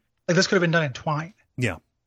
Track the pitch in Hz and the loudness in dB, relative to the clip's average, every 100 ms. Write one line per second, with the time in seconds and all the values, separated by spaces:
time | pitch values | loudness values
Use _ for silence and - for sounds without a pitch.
0 | _ _ - 170 185 190 170 170 147 - | _ _ 0 2 2 2 2 2 0 -4
1 | 160 151 165 - _ - 117 80 _ _ | -4 -4 -6 -14 _ -6 -4 -6 _ _